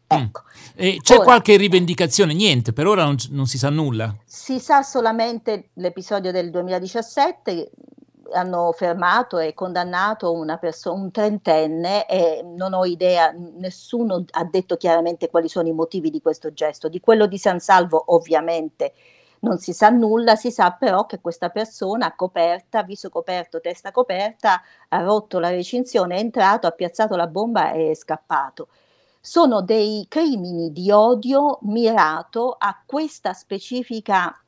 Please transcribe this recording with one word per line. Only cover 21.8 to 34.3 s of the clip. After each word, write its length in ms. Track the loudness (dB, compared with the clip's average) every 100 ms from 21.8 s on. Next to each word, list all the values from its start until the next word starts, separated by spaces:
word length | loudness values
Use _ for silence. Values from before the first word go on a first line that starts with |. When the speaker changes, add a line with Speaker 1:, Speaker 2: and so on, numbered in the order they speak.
| -6 -4 -4
Speaker 2:
a 80 | -4
coperta, 680 | -4 0 0 0 _ -4
viso 260 | -4 -8 -10
coperto, 500 | -8 -6 -6 -8 -10
testa 320 | -8 -10 -6
coperta, 680 | -2 -2 -2 -6 -2 0 0 -2 _ -4
ha 120 | -2
rotto 380 | 2 0 0 -2
la 100 | -2
recinzione, 680 | -2 -4 -4 -2 0 0 -2
è 40 |
entrato, 480 | -4 2 2 2 0
ha 40 |
piazzato 440 | -4 -6 -2 -2 0
la 120 | -2
bomba 440 | -2 -2 0 0
e 200 | 0 -2
è 20 | -2
scappato. 720 | -6 -8 -4 -4 -4 -10 -20 _ _ _ _ _
Sono 420 | -4 2 4 4
dei 440 | 0 0 0 -4 -6
crimini 640 | -2 0 -2 -4 -6 -6
di 200 | -4 2
odio 680 | 6 6 4 0 0 2 -2
mirato 920 | -4 0 2 4 2 0 -8 -6 -6 -4
a 240 | -6 -6 -8
questa 480 | -6 -6 -8 -10
specifica, 1000 | -10 -10 -12 -8 -8 -8 -8 -2 -2 -2